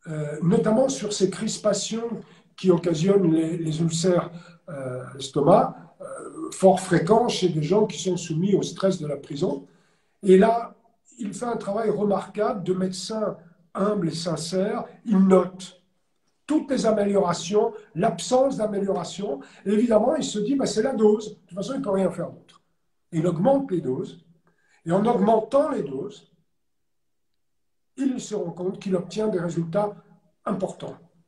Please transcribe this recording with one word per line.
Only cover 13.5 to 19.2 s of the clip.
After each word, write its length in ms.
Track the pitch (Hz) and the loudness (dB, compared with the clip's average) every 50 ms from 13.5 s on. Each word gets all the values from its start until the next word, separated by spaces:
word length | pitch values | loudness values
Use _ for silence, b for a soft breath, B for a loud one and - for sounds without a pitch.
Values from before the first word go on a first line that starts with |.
| B B B _ _ | B B B _ _
humble 360 | - 190 214 208 190 165 156 | -2 -2 0 0 0 -2 -4
et 60 | 143 | -4
sincère. 720 | - - 180 156 147 - - 185 185 190 214 240 247 - - - - _ | -4 -4 -4 -4 -4 -6 -4 -2 -2 0 0 -2 -6 -8 -10 -16 -14 _
Il 120 | - 202 190 | 2 4 4
note 600 | 190 190 190 185 180 - - - - - - _ _ _ _ _ _ _ _ _ _ _ _ _ _ | 6 8 6 6 6 2 -8 -14 -16 -18 -18 _ _ _ _ _ _ _ _ _ _ _ _ _ _
toutes 240 | - 294 311 - - | 0 0 0 2 0
les 160 | 269 214 190 | -2 0 2
améliorations, 880 | 226 208 208 202 202 196 196 180 175 170 - - 165 208 208 233 - B B B B B | 2 2 2 2 2 2 2 2 2 0 -2 -4 0 2 2 2 2 B B B B B
l'absence 600 | 160 202 226 - - - - 247 254 269 277 - | 0 0 0 0 -2 -2 2 2 4 4 2 2
d'amélioration. 840 | - 214 202 202 196 196 196 185 180 170 - - 196 | -2 -4 -2 -2 -2 -2 -2 -2 -4 -4 -8 -8 -8